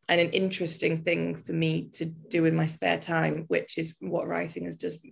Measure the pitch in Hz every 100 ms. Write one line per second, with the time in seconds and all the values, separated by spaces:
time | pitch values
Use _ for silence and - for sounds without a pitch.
0 | - 170 170 190 190 - 170 - 165 165
1 | 175 170 170 - - 165 165 160 - -
2 | 165 - - 170 165 165 160 - 180 165
3 | 175 165 160 156 165 175 - - 165 -
4 | 185 170 165 170 165 - - 165 175 170
5 | -